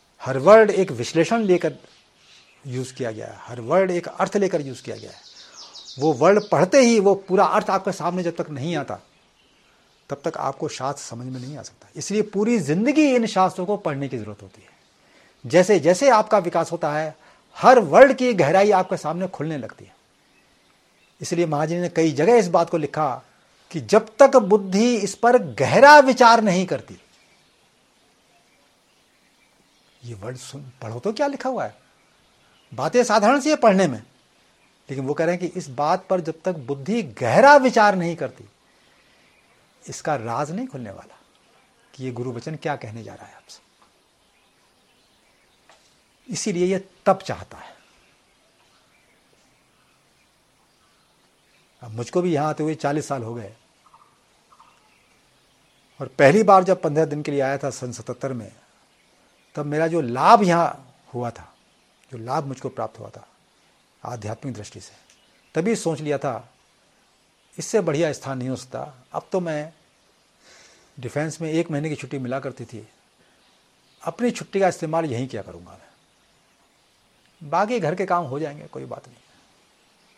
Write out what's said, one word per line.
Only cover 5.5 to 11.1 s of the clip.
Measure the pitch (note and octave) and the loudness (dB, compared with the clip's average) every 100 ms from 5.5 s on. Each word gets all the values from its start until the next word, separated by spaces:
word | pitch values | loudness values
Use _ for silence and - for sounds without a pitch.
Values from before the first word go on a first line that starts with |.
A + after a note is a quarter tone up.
| - - - - - | -20 -20 -20 -18 -4
वो | D3+ | -2
वर्ड | B2+ D#3+ G#3 G#3 | 2 4 4 2
पढ़ते | D#3 D3 C#4+ | 0 4 4
ही | A#3+ A#3 | 6 4
वो | G3 F#3+ | 4 2
पूरा | - F#3 E3+ | 0 2 2
अर्थ | F#3+ - | 2 0
आपके | F#3+ F#3+ | -2 -2
सामने | F3 D#3+ F3+ | -6 -6 -4
जब | E3+ E3+ | -6 -6
तक | D#3+ | -10
नहीं | C#3+ D3+ D#3+ | -8 -6 -6
आता, | C3 G2 _ _ _ _ _ _ _ _ _ _ - | -8 -12 _ _ _ _ _ _ _ _ _ _ -12
तब | C#3+ E3 | -8 -8
तक | - | -6
आपको | C#3 C#3 D3+ | -8 -6 -10
शास्त्र | - C3 C#3 | -8 -8 -8
समझ | - | -12